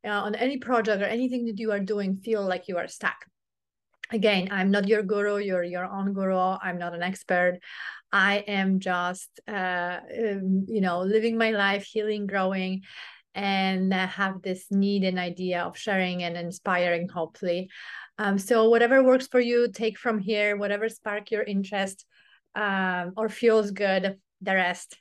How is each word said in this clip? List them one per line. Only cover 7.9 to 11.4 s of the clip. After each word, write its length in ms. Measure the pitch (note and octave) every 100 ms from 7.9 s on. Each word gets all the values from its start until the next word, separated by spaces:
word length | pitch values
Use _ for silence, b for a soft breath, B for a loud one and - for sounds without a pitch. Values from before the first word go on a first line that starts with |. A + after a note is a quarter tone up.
| B _
I 280 | G3 G3 G3+ G3+
am 320 | G3+ F#3+ F#3+
just, 640 | F#3+ F3+ F3 F#3 - -
uh, 520 | - G3+ F#3 F3+ F3 F3+ - -
um, 480 | A3+ G3 F#3+ F#3+ F#3+
you 100 | A3
know, 220 | F#3 F3
living 360 | F#3+ A3 A3+
my 140 | A3+